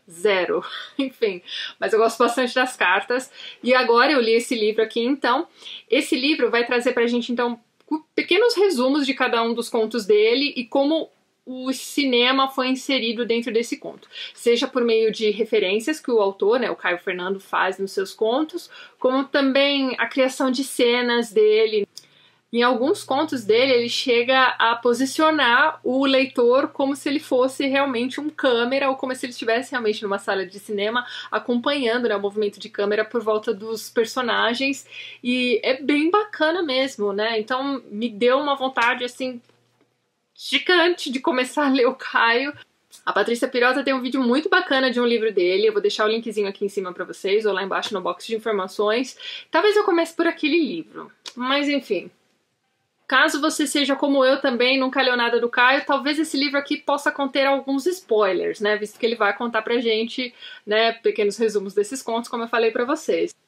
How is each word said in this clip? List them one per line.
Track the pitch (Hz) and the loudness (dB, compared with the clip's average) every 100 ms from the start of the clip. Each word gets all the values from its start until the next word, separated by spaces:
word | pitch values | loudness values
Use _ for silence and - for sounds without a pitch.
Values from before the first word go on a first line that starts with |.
| _ | _
Zero. | 165 202 190 170 170 - - | -2 2 2 0 -2 -6 -12
<laughs> | - - | -10 -6
Enfim, | 262 - 220 180 - - - - | -6 -2 -4 -4 -10 -12 -10 -6
mas | 196 | 0
eu | 220 | 2
gosto | 226 - | 2 2
bastante | 233 247 247 | 0 2 0
das | 262 254 - | 0 0 0
cartas. | 185 190 - 247 - - - - | 2 2 0 -4 -6 -14 -18 -6
E | 240 | 2
agora | 254 240 233 269 | 4 4 4 6
eu | 294 | 4
li | 220 | 4
esse | 226 233 | 2 2
livro | 240 214 214 | 0 0 0
aqui, | 220 233 | 0 0
então. | 233 277 254 254 339 _ - - - | -2 0 0 0 -2 _ -20 -18 -2
Esse | 269 - 269 | 0 0 0
livro | 269 311 233 | 0 2 2
vai | 233 | 2
trazer | 240 247 247 | 2 0 0
pra | 240 240 | 2 2
gente, | 240 233 | 0 -2
então, | 240 240 240 _ _ - | -2 -2 -4 _ _ -8
cu-, | 311 - | -8 -6
pequenos | - - 359 480 | -4 2 4 4
resumos | 349 403 277 254 294 269 | 4 2 2 2 2 0
de | |
cada | 254 247 226 | 0 0 2
um | 233 | 0
dos | 233 233 | -2 -2
contos | 233 220 240 190 | -2 -2 -2 2
dele | 208 220 247 277 - | 4 4 2 0 -4
e | |
como | - 277 277 320 - _ _ _ - | -2 2 2 0 -4 _ _ _ -14
o | 254 254 | -10 -6
cinema | 254 - - 277 247 247 269 269 | -6 -6 -2 2 4 4 4 0
foi | 269 254 | 0 -2
inserido | 262 - 269 226 220 226 | -2 -2 -2 -2 -4 -2
dentro | 233 240 | -2 0
desse | 220 233 277 | -2 -2 -6
conto. | - - - - - | -10 -16 -18 -16 -16
Seja | - 233 240 269 | -4 2 2 2
por | 262 | 0
meio | 240 220 220 | 2 4 2
de | 208 214 | 2 0
referências | 202 220 220 185 208 233 311 | 0 0 0 2 0 -2 -4
que | - | 0
o | 233 | 2
autor, | 196 196 202 247 | 2 2 2 2
né, | 208 | 0
o | 165 | -4
Caio | 180 175 | -4 -4
Fernando, | - 180 180 196 | -4 -6 -4 -6
faz | - 170 180 190 | -4 -2 -2 -2
nos | 196 | -6
seus | - 190 | -4 -6
contos, | - 220 254 311 339 - - - - | -2 0 0 -2 -6 -14 -20 -20 -4
como | 254 262 | 0 0
também | 269 294 269 269 277 277 262 240 | 0 0 2 4 2 2 -2 -2
a | 233 | -4
criação | 277 262 262 262 | 0 0 0 -2
de | 254 | -2
cenas | 269 - 240 247 247 240 233 | -4 0 2 2 2 0 0
dele. | 214 214 214 220 214 202 - - _ _ _ _ | 2 4 4 2 0 -4 -8 -20 _ _ _ _
Em | 233 | 0
alguns | 240 247 269 403 | 2 2 0 -2
contos | - 277 311 269 | -2 -2 -2 -2
dele, | 202 220 269 | 2 2 4
ele | 247 240 | 2 0
chega | - 262 233 240 262 254 - | -2 0 2 4 4 2 2
a | 226 233 | 0 0
posicionar | 247 240 269 - 311 311 254 233 311 - | 0 0 0 2 2 4 4 4 2 0
o | - 262 277 | -2 0 2
leitor | 262 262 - 240 254 311 | 2 2 2 4 4 2
como | - 269 | -2 -2
se | 277 302 | -2 -4
ele | 285 | -4
fosse | - 254 262 - 277 | 0 0 0 0 -2
realmente | 269 277 233 254 269 | 0 0 -2 -4 -6
um | 302 | -8
câmera, | - 269 233 240 269 277 | -2 0 2 0 0 0
ou | 262 | -2
como | 262 | -4
se | 254 254 | -6 -8
ele | |
estivesse | - 220 233 269 | -6 -2 -2 -2
realmente | 262 220 214 | -4 -2 -2
numa | 208 196 | -4 -4
sala | - 196 185 | -2 -4 -4
de | 196 | -10
cinema, | - 208 208 240 240 - - | -8 -4 -2 -2 -6 -10 -8
acompanhando, | 214 214 240 262 285 240 240 240 | -6 -2 -2 0 0 0 0 0
né, | |
o | 208 | -2
movimento | 202 208 208 202 | -4 -2 -4 -6
de | 214 | -10
câmera | - 202 208 | -4 -2 -2
por | 214 240 | -2 -2
volta | 214 220 262 | 0 -2 -2
dos | 202 220 220 - | -6 -6 -10 -6
personagens. | - 220 262 240 202 214 240 269 277 - - - - | -2 -2 -2 -2 0 0 0 -2 -4 -10 -20 -20 -10
E | 240 254 247 233 | -4 -2 0 0
é | 220 262 | 0 -2
bem | 277 294 311 | 0 0 2
bacana | 415 427 - 311 349 | 2 0 -2 -2 0
mesmo, | 330 254 269 - 202 | -2 -2 -2 -2 -4
né? | 196 214 226 | -2 -2 -2
Então, | 214 254 277 269 - | -2 -4 -4 -6 -8
me | 208 233 | -6 -6
deu | 208 240 269 | 0 2 2
uma | 294 | 2
vontade, | 269 262 262 233 254 | -2 -2 0 0 0
assim, | 247 - 262 240 _ _ _ _ _ _ _ _ _ | -4 -6 -8 -8 _ _ _ _ _ _ _ _ _
gigante | - - 269 - 359 339 349 302 | -18 -4 -2 2 2 2 0 -4
de | 254 | -4
começar | 370 254 254 - 285 | -2 -2 -2 0 2
a | |
ler | 269 247 | 2 2
o | |
Caio. | 254 - 254 226 233 277 - - _ _ - - | 0 -2 0 2 2 -2 -8 -16 _ _ -12 -4
A | |
Patrícia | 190 202 233 262 | 0 0 0 -2
Pirota | 254 247 262 | 2 2 2
tem | 269 | 0
um | 262 | -2
vídeo | 247 269 | -2 0
muito | 240 262 - | 2 2 2
bacana | 370 359 269 262 | 0 2 0 0
de | 240 | 0
um | 240 | 0
livro | 233 220 | 0 0
dele. | 190 175 190 220 | 0 0 2 2
Eu | |
vou | 208 | 2
deixar | 202 202 | 0 0
o | 214 | 0
linkzinho | 226 226 208 202 | -2 -4 -4 -4
aqui | 196 | -4
em | 202 | -6
cima | 202 185 | -6 -8
pra | 180 | -8
vocês, | 180 165 196 202 214 | -12 -8 -2 0 0
ou | |
lá | 190 | -2
embaixo | 190 180 180 | -2 -4 -4
no | 196 | -4
box | 180 - - | -6 -6 -6
de | |
informações. | 220 226 202 190 - 208 226 262 - - - - | -6 -2 -4 -4 -2 0 0 -2 -10 -16 -16 -2
Talvez | 320 415 415 | 2 4 4
eu | |
comece | 415 339 330 | 4 2 0
por | - 330 | 0 -2
aquele | 320 302 330 | -2 0 2
livro. | 269 170 151 - 156 _ - - | 0 -4 -10 -16 -18 _ -16 -8
Mas, | 254 277 285 | -2 0 0
enfim. | 285 - 180 180 _ _ _ _ _ _ _ _ _ - | -2 -2 -6 -6 _ _ _ _ _ _ _ _ _ 0
Caso | 262 302 311 | 2 4 2
você | 302 311 294 | -2 0 -2
seja | 294 269 | 0 0
como | 269 285 277 | 0 2 4
eu | 254 269 | 4 2
também, | 277 240 247 269 | 0 0 2 2
nunca | 262 269 | 0 0
leu | 254 | 0
nada | 247 233 240 | 0 0 0
do | 240 | 0
Caio, | 247 247 277 | 2 4 2
talvez | 285 277 254 302 | 0 -2 0 -2
esse | 311 277 | -2 -2
livro | 285 277 | -2 -2
aqui | 285 294 | -4 -6
possa | - 277 294 | -2 -2 -2
conter | 285 277 285 269 | -2 -2 0 2
alguns | 277 262 277 | 2 0 -2
spoilers, | 349 359 - 214 202 180 170 170 | -2 -4 0 2 2 0 -2 -2
né? | 208 208 | -2 -2
Visto | 208 - | -4 -4
que | |
ele | 233 | -2
vai | 226 202 202 | 0 -2 -2
contar | 240 226 | -4 -4
pra | 214 240 | -2 0
gente, | 233 220 226 - 247 - - - - | 0 -2 -2 -6 -10 -10 -20 -14 -2
né, | 214 226 | 2 2
pequenos | 220 214 208 208 202 | 0 -2 0 0 0
resumos | 226 202 196 | 0 0 -4
desses | 196 202 269 | -2 -2 -4
contos, | - 226 233 | -6 -6 -4
como | 240 | -6
eu | 233 | -2
falei | 233 226 | 0 0
pra | 233 240 | 0 -2
vocês. | 302 - 170 175 - | -2 -2 -2 -2 -6